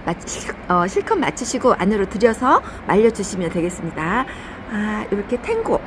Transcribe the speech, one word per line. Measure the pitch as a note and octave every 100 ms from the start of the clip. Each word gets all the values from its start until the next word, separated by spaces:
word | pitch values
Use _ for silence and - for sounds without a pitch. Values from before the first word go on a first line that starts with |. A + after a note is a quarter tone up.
맞-, | - E3+ -
실-, | - - - -
어, | F3+ F3
실컷 | G#4 G4 G4+
맞추시고 | E3+ - A#3+ B3+ B3+
안으로 | - F#3 G#3+ F#3+
들여서 | G3 A#3 A3 B3+ E4 - - -
말려주시면 | F#3 A3+ A3 F#3+ F#3+ E3+
되겠습니다. | F3 E3+ F3+ E3 D3+ D#3+ A3 C4 - - - -
아, | G#3+ G#3 G#3+ -
이렇게 | G3+ G3+ A#3+
탱고 | - A4+ A4 G3+